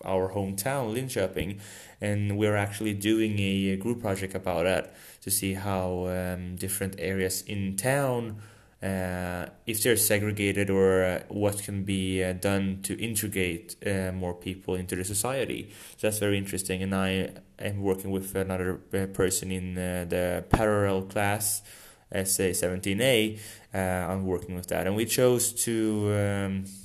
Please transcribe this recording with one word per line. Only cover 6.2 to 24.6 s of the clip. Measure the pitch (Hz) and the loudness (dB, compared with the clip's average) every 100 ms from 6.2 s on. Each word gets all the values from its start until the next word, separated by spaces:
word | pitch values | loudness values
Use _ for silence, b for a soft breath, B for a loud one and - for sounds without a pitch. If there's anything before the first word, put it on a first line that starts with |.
| 90 90 90 90 | -2 -4 -6 -6
different | 95 - 98 95 | -4 -2 -4 -2
areas | 87 95 92 - | -2 0 0 -2
in | - 104 98 98 | -4 -4 -2 0
town, | 127 143 135 120 117 104 104 B B _ | 0 2 2 0 -4 -8 -14 B B _
uh, | 95 95 92 90 90 90 - - - | -4 -2 -2 -2 -4 -4 -8 -8 -6
if | 101 | 0
they're | 123 107 | 2 4
segregated | - 104 107 104 101 98 98 | 4 2 2 2 2 2 2
or, | 98 95 92 | 6 6 6
uh, | 92 90 - | 4 0 -4
what | 107 101 101 | 0 0 0
can | 104 98 | -4 -4
be, | 98 95 95 92 | -2 0 0 0
uh, | 92 | 0
done | 90 98 98 98 95 | 0 0 2 0 -2
to | - 92 | -4 -4
integrate, | 113 104 107 98 90 85 - - 104 | -4 -2 -2 0 0 -2 -8 -8 -4
uh, | 95 92 | -2 -2
more | 92 90 | -2 -4
people | 87 98 95 - | -6 -6 -6 -4
into | 92 92 92 | -4 -2 -4
the | |
society. | 95 104 120 135 104 62 - B B - | -2 -2 -2 -2 -2 -4 -10 B B -2
So | 107 | 0
that's | 104 | 2
very | 104 101 | 2 2
interesting. | 98 95 - 92 | 0 -4 -2 -2
And | 95 98 | 0 2
I | 95 95 - - - - | 2 0 -2 -6 -20 -8
am | 104 101 | -6 -2
working | 98 95 95 | 0 0 -2
with | 95 95 | -4 -2
another, | 98 95 92 90 90 - | -2 0 0 -2 -2 -4
uh, | 98 95 | -2 -2
person | 95 95 - 92 | 2 2 2 -2
in, | 92 92 90 | -4 -4 -2
uh, | 90 90 87 | -2 -2 0
the | 90 90 87 - | 0 0 0 2
parallel | - 107 104 101 95 | 4 6 4 4 2
class, | 95 107 101 107 - - B B B B B | -2 0 0 0 -2 -4 B B B B B
S | 98 95 - | -2 0 2
A | 95 | 2
seventeen | 90 90 92 98 98 | 2 0 0 0 2
A. | 131 117 107 107 B B B | 4 6 4 -2 B B B
Uh, | 98 | -2
I'm | 92 92 87 95 95 | 0 0 0 -2 0
working | 87 - | -2 -2
with | 90 | -8